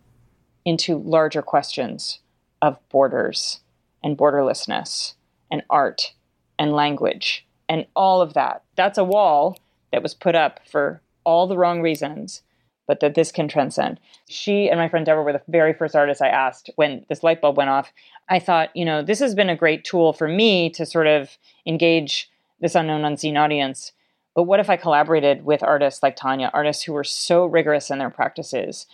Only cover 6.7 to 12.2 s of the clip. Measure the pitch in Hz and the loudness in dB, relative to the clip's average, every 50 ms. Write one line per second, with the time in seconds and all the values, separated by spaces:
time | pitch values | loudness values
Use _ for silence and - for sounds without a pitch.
6.7 | 147 147 147 147 147 - - - - - - - - - - _ _ _ _ - | 0 0 0 -2 -2 -2 -4 -4 -4 -4 -6 -8 -8 -8 -12 _ _ _ _ -6
7.7 | 160 165 - - - - 196 190 185 185 180 156 151 147 131 127 - - _ _ | -6 -6 -6 -6 -2 0 2 2 2 2 0 0 0 -2 -2 -2 -4 -8 _ _
8.7 | _ - 185 202 202 214 190 180 196 214 202 175 151 143 147 180 185 - _ _ | _ 0 0 0 0 0 0 2 2 2 2 4 2 2 0 0 -4 -8 _ _
9.7 | _ _ _ - - - - - - - - 185 165 165 156 131 - - _ _ | _ _ _ -6 -6 -6 -6 -6 -8 -4 -2 0 2 2 2 0 -2 -6 _ _
10.7 | - 151 143 147 160 160 _ _ _ _ - 170 165 170 185 185 196 180 180 175 | -2 -2 -2 -2 -4 -10 _ _ _ _ 0 2 2 2 2 2 0 0 2 2
11.7 | 175 170 165 165 156 147 147 147 151 143 | 0 0 -2 -2 -2 -4 -6 -10 -10 -12